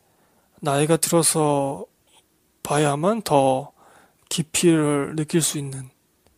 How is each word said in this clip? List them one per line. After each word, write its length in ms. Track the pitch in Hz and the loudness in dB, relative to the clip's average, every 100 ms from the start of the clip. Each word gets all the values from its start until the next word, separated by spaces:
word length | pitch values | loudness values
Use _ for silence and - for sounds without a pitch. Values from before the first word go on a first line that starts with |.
| _ _ _ _ _ _ | _ _ _ _ _ _
나이가 360 | 156 139 151 160 | -2 0 2 0
들어서 880 | - 170 156 160 151 143 139 156 208 _ _ _ _ _ _ _ | 2 2 2 0 0 0 -2 -6 -14 _ _ _ _ _ _ _
봐야만 580 | - 147 151 143 175 226 | -4 0 0 0 -2 -2
더 500 | - 147 135 131 139 _ - - _ _ _ | 2 2 4 0 -4 _ -20 -20 _ _ _
깊이를 840 | - 160 - 175 160 147 147 139 156 | -6 -4 0 4 4 2 0 -2 -4
느낄 260 | 151 175 | -2 0
수 160 | 147 151 | -2 -4
있는, 320 | 139 135 127 _ _ _ _ | -8 -12 -14 _ _ _ _